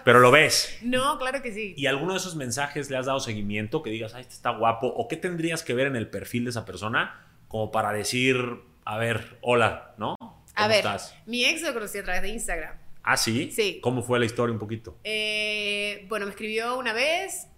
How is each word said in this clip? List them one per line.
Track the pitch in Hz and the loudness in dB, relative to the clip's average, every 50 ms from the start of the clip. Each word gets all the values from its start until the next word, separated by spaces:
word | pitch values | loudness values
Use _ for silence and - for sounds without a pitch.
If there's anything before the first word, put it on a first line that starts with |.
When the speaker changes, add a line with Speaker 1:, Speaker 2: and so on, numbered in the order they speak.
| - | 6
Speaker 1:
pero | 127 117 123 | 8 10 10
lo | 123 123 | 12 10
ves. | 131 151 156 135 - - - - - - | 10 8 8 6 4 2 0 -2 -6 -6
Speaker 2:
No, | 220 240 254 254 262 285 311 - | -2 0 0 2 2 2 0 0
claro | 254 254 269 277 | -2 -4 -4 -4
que | 269 240 | -6 -8
sí. | 190 214 220 196 170 | -8 -8 -8 -8 -6
Speaker 1:
¿Y | 143 139 | -2 0
alguno | 131 139 139 156 185 | 0 0 0 0 -2
de | 190 180 | -2 -2
esos | 185 185 165 | -4 -4 -6
mensajes | 156 135 120 117 143 143 143 - 151 135 - | -6 -6 -4 -2 -2 -4 -2 -4 -6 -4 -2
le | 131 | -4
has | 131 127 | -2 0
dado | 135 135 135 | 0 -2 -2
seguimiento | 131 120 107 107 104 101 101 107 107 104 - 156 | -2 -4 -4 -4 -2 -2 -2 -2 -2 -2 -4 -4
que | - 110 | -4 -4
digas, | 110 113 113 110 117 | -6 -6 -8 -10 -12
"Ay, | 127 | -14
este | 123 - - | -18 -18 -14
está | - - 123 | -4 -2 -2
guapo"? | 117 107 113 113 113 - 127 | 0 4 4 2 4 2 0
¿O | 117 - - 113 - | -2 -2 -2 -4 -4
qué | 160 | -4
tendrías | 160 - 185 175 165 160 165 165 156 - | -4 -4 -4 -2 -2 -2 -2 -2 -4 -4
que | - 123 | -2 0
ver | 123 135 139 | 0 0 0
en | 135 | 0
el | 113 107 - | -2 -4 -4
perfil | - 98 92 - - 120 120 | -6 -8 -6 -4 -2 -2 -2
de | 123 | -2
esa | 110 113 107 | -4 -6 -8
persona | - 92 92 104 110 120 151 180 - - - - - _ - - - | -8 -8 -8 -4 -2 0 -2 -2 -2 -8 -14 -20 -20 _ -20 -14 -8
como | - 110 107 95 | -4 -4 -2 0
para | - 110 104 104 | 0 0 2 2
decir, | 107 104 98 - 123 127 127 131 127 127 123 120 120 - - - _ _ _ | 0 -2 -2 -2 0 2 4 4 2 2 0 -4 -6 -10 -14 -20 _ _ _
"A | 107 107 | -6 -4
ver, | 110 117 117 113 110 - - - - | -2 -2 0 -2 -2 -6 -10 -16 -4
hola", | - 120 123 120 113 101 - - - - - - | 0 2 4 4 4 4 2 -2 -10 -16 -8 -6
¿no? | 104 139 175 - | -6 -4 -6 -6
Speaker 2:
A | 240 - - - - - - | -12 -18 -20 -20 -20 -6 -2
Speaker 1:
¿Cómo | 208 214 214 | 0 4 4
Speaker 2:
ver, | 220 | 4
Speaker 1:
estás? | 202 180 202 - 160 - - - - - | 4 4 2 -2 -4 -6 -12 -16 -18 -10
Speaker 2:
mi | 214 240 247 247 | -6 -2 0 2
ex | 285 320 311 | 2 0 0
lo | 330 302 247 | -4 -4 -4
conocí | 233 208 190 - 202 | -4 -6 -6 -8 -6
a | 190 | -4
través | 185 180 185 | -2 -2 0
de | 185 202 | 0 -2
Instagram. | 220 226 - - 175 165 156 170 - - - - - - | -4 -4 -6 -6 -4 -6 -6 -10 -12 -14 -14 -14 -16 -4
Speaker 1:
¿Ah, | - 113 131 | 0 0 2
sí? | - - 117 110 127 165 - | 2 2 0 0 0 -2 -2
Speaker 2:
Sí. | - - 214 190 160 143 | -2 -2 0 0 -2 -2
Speaker 1:
¿Cómo | - 123 127 123 107 | -2 -2 -2 0 0
fue | 120 123 120 | 2 2 2
la | 120 | 2
historia | 107 - - 120 117 | 2 0 0 0 0
un | 117 110 | -2 -4
poquito? | 113 104 113 113 - 113 - - | -6 -6 -8 -10 -10 -14 -18 -12
Speaker 2:
Eh, | - 208 214 214 214 214 214 214 214 214 214 214 208 202 208 202 208 208 202 202 196 185 | -8 -6 -4 -2 -2 -2 -2 -2 -2 -2 -4 -4 -4 -4 -4 -2 -4 -4 -6 -8 -8 -6
bueno, | 220 202 202 | -6 -4 -4
me | 202 | -6
escribió | 196 - 220 214 220 220 226 240 254 262 | -6 -8 -6 -4 -4 -2 -2 -2 -4 -2
una | 240 233 | -4 -2
vez, | 214 233 262 302 330 359 392 370 - - - - - | -2 0 0 0 0 0 -2 -6 -8 -10 -12 -16 -16